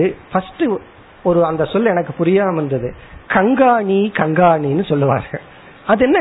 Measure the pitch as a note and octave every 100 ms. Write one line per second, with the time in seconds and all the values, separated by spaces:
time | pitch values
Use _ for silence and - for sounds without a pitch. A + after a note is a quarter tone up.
0 | F3+ - - F#3 - - D4+ G3 - -
1 | - - F#3 E3+ E3 D#3+ D3+ G3 A#3 F3
2 | D#3 - E3+ F#3+ G3 D#3+ C#3+ C3 A#2+ -
3 | - - - G3 G3+ C4+ B3+ A#3+ G3 G3
4 | G#3 - D#3 D#3+ F3+ D#3+ C#3+ D3+ G3+ D3
5 | C#3 B2 - - - - - - - G#3
6 | B3+ F#4